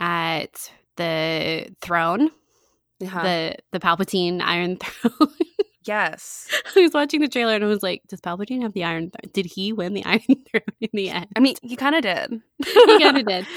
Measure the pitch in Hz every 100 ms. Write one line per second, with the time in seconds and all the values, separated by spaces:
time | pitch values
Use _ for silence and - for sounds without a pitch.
0 | 175 170 165 160 - - - _ _ -
1 | 170 160 160 160 160 160 - 185 - 170
2 | 165 190 311 _ _ _ _ _ _ -
3 | 185 185 180 170 160 - - 180 180 170
4 | 190 190 175 180 170 175 180 185 - -
5 | 233 - 208 - 330 - - _ - 208
6 | 170 - - - - - - 392 339 294
7 | 294 311 294 247 233 214 208 208 190 -
8 | _ 190 175 180 202 254 233 196 170 165
9 | 170 - - 196 175 - 196 220 180 196
10 | 190 208 - 277 - 220 - - 220 208
11 | 190 170 180 220 247 - 240 247 269 320
12 | 220 170 - 226 _ - - - 440 427
13 | 294 277 214 180 190